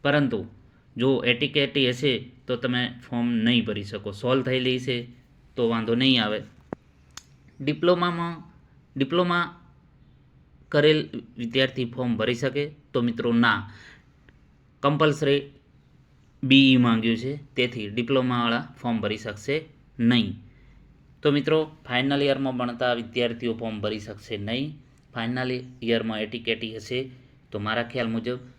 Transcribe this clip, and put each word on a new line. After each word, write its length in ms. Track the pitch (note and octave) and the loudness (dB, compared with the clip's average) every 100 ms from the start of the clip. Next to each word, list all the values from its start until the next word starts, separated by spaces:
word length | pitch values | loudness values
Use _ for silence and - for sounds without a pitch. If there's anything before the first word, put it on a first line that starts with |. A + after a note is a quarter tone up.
પરંતુ 440 | C#3+ D3 C#3 A2+ F#2+ - - _ _ - | 2 2 2 -2 -8 -16 -20 _ _ -2
જો 260 | B2+ C3 A#2+ | 0 2 2
એટી 220 | B2+ D3 | 0 0
કેટી 400 | D3 C#3 C#3+ B2+ | 0 0 2 0
હશે 420 | B2 C#3+ A#2 F2+ - - | 2 0 0 -6 -16 -6
તો 100 | B2 | -4
તમે 420 | B2+ B2 B2 B2 - | -2 -2 -4 -8 -8
ફોર્મ 200 | A#2+ A#2+ | -4 0
નહીં 360 | A#2 A2+ A#2+ | 2 4 2
ભરી 200 | A2 G#2 | 0 -6
શકો. 280 | G2+ G#2 G#2 | -8 -10 -10
સોલ્વ 300 | G2 B2 C3 | -6 0 0
થયેલી 380 | C3 C3 B2+ B2+ | 2 0 0 -2
છે 260 | B2+ A#2+ A#2 - _ _ _ - | -2 -6 -8 -18 _ _ _ -2
તો 120 | A#2 | 0
વાંધો 260 | A2+ A2 | 0 0
નહીં 300 | A#2 C3 B2 | 2 4 4
આવે. 180 | G#2+ G#2+ - - _ - _ _ _ - _ - - - | 2 -4 -8 -20 _ -16 _ _ _ -20 _ -20 -20 -6
ડિપ્લોમામાં, 920 | C3+ D3 F3 F3 F3 E3+ E3+ E3 - - _ _ _ C3+ | -4 0 2 2 2 -2 -6 -8 -16 -20 _ _ _ -12
ડિપ્લોમા 640 | C3+ E3+ F3 F3 E3+ - - _ _ _ _ _ _ _ _ _ - | -2 0 2 0 -2 -8 -20 _ _ _ _ _ _ _ _ _ -2
કરેલ 400 | C#3+ D3+ D#3 - A#2 - - | 4 4 4 0 -10 -14 -10
વિદ્યાર્થી 460 | A#2 C3 C3 C3 | -4 0 0 0
ફોર્મ 320 | A#2+ B2 B2 G#2+ | -6 -4 -2 0
ભરી 180 | A2 | 0
શકે? 360 | A#2+ C3+ C3+ D3 - _ | 0 -2 -2 -6 -10 _
તો 80 | B2+ | -2
મિત્રો, 320 | A#2+ A#2 A#2+ | 0 -2 0
ના, 380 | A#2 A#2 G2+ - - - - _ _ - _ _ _ _ _ | 4 4 2 -4 -16 -20 -20 _ _ -20 _ _ _ _ _
કમ્પલસરી 720 | C#3+ D3 D#3 D3 D3 C#3+ C#3+ - _ _ _ _ _ _ _ _ | 0 4 2 2 0 0 -2 -20 _ _ _ _ _ _ _ _
બી 300 | C3 C3+ C3+ | 6 8 10
ઈ 40 | B2+ | 8
માંગ્યું 400 | B2 A2+ A2+ A#2 | 6 4 2 -2
છે, 200 | C3 D3 | -4 -8
તેથી 520 | - - B2 A#2+ G#2 | -8 -2 -2 -2 -6
ડિપ્લોમાવાળા 840 | A2 A#2+ C3+ B2+ A#2+ A#2 A#2+ B2 - | -4 0 2 2 0 0 0 -4 -8
ફોર્મ 200 | B2 A2+ | -4 -2
ભરી 160 | G#2 G#2+ | -2 -4
શકશે 480 | G#2+ G2+ - D3+ D#3 - _ - | -6 -8 -4 -4 -6 -20 _ 0
નહીં. 360 | A#2 A#2+ G2+ G#2 - - - - - - _ - | 2 4 2 -6 -16 -20 -20 -20 -20 -20 _ -2
તો 80 | D3+ | 0
મિત્રો, 460 | C#3+ D3 D#3+ D3+ - - | 2 2 0 0 -10 -4
ફાઇનલ 340 | B2 C3+ C#3 | -2 0 2
યરમાં 340 | C#3 C3+ C3+ B2 | 2 2 -2 -2
ભણતા 360 | B2 A#2 B2 | -4 -2 -2
વિદ્યાર્થીઓ 640 | A#2+ A2+ B2 A#2+ A#2 A#2+ | -2 -2 -2 -2 -2 -4
ફોર્મ 260 | A2+ A2+ G#2+ | -4 -6 -4
ભરી 180 | G#2+ G#2+ | -4 -4
શકશે 380 | G#2 G2 - G#2+ | -8 -14 -10 -8
નહીં. 420 | G2+ A#2+ D3 D3+ - _ _ | -4 -4 -6 -10 -20 _ _
ફાઇનલ 480 | B2 A2+ B2+ B2+ B2+ B2+ - | -8 -6 -4 -4 -6 -8 -8
યરમાં 380 | A#2 A2+ A2 G#2+ | 0 0 0 -4
એટી 180 | G#2+ A#2 | -6 -6
કેટી 380 | A2+ A2 A2 A2 | -4 -4 -4 -10
હશે 340 | G2 B2+ C3 - - _ _ | -8 -6 -6 -14 -20 _ _
તો 80 | G#2+ | -8
મારા 240 | G#2 A2+ | -2 -2
ખ્યાલ 260 | A#2 C3 A#2 | -2 -4 -2
મુજબ 300 | A2+ A#2 B2 - | -2 -4 -8 -12